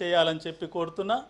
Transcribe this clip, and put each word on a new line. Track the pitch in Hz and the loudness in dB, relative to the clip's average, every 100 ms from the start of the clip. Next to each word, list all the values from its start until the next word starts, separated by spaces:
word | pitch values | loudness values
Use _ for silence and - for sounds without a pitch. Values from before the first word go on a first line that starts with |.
చేయాలని | 175 170 165 160 165 | 2 4 4 2 -4
చెప్పి | 160 160 | -8 -6
కోరుతున్నా. | 175 165 165 196 233 | -4 -4 -4 -2 -2